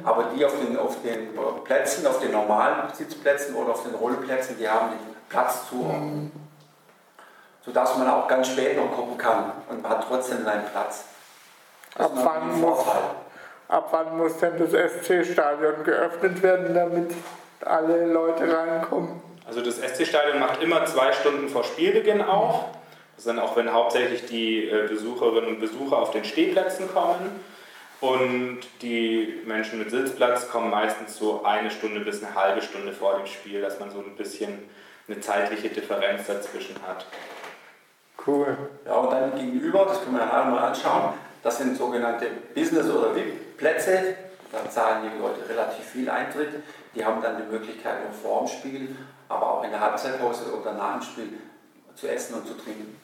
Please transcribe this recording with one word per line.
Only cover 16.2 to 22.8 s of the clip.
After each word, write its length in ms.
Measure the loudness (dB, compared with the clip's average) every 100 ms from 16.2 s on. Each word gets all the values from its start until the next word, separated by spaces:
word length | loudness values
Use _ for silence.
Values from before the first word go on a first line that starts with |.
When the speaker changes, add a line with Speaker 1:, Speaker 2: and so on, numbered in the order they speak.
| 0 4
Speaker 2:
werden, 320 | 4 4 4
damit 360 | 2 4 2 0 -6 -10 -16 -20 -8
alle 420 | 0 2 4 4 4
Leute 380 | 4 4 2 2 2
reinkommen? 640 | 2 -2 0 -2 -2 -8 -14 -18 -8
Speaker 3:
Also 140 | -4
das 180 | -2 -2
S-C-Stadion 600 | -4 0 2 4 4 2
macht 220 | 2 2
immer 240 | 2 2 4
zwei 260 | 4 4
Stunden 380 | 4 2 2 0
vor 140 | 0
Spielbeginn 580 | -2 2 4 4 4 4
auf. 420 | 4 4 4 2 -2 -10